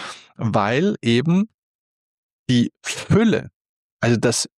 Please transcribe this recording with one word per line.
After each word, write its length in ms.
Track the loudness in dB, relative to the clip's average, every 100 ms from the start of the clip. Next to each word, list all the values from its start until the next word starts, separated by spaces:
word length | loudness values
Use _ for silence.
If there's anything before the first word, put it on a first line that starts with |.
| -14 -16 -20 -6
weil 600 | -2 0 0 0 0 -2
eben 480 | 0 0 2 0 0 _ _ _ _ _ _ _ _ _ -2
die 240 | 0 0 -4
Fülle, 640 | -12 -12 0 2 4 0 -4 _ _ _ _ _
also 160 | 0 2
das 300 | 2 -2 -6